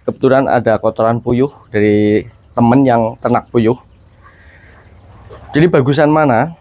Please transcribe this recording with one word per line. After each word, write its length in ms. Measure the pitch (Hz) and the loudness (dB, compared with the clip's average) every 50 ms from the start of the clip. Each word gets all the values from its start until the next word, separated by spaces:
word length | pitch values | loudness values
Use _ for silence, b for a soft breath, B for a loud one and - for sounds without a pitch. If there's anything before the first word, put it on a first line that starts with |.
Kebetulan 480 | _ - 113 - - 131 131 135 139 - | _ -10 -8 -2 0 2 2 2 0 0
ada 320 | 90 123 104 113 110 101 | -2 -2 0 0 -2 0
kotoran 400 | - 110 110 - 117 113 117 117 | -2 -4 -2 0 -2 -2 -2 -2
puyuh 320 | - 120 123 120 131 143 - - - _ | -4 -4 -2 -2 -2 -4 -6 -16 -20 _
dari 560 | - 107 104 107 104 104 107 104 107 104 - - - _ _ _ - | -4 0 0 2 2 2 2 2 0 -2 -2 -6 -20 _ _ _ -2
temen 240 | 120 120 117 120 139 | 0 2 2 2 2
yang 320 | 139 131 117 117 113 110 120 - | 2 2 2 0 0 -4 -6 -6
ternak 320 | - 120 123 113 - _ - | -4 -2 -2 -2 -4 _ -4
puyuh. 240 | 120 110 110 131 - _ _ _ _ _ _ b b b b b b b b b b b b b b b b b - - - - - - - - - - - - | -2 0 0 -2 -4 _ _ _ _ _ _ b b b b b b b b b b b b b b b b b -20 -20 -20 -20 -20 -20 -20 -20 -20 -20 -6 -2
Jadi, 160 | 147 165 175 | 0 0 2
bagusan 400 | 160 151 131 135 139 147 151 147 | 2 0 0 0 0 0 2 2
mana? 480 | 151 156 156 139 120 110 135 165 165 _ | 2 2 2 2 2 0 -2 -4 -8 _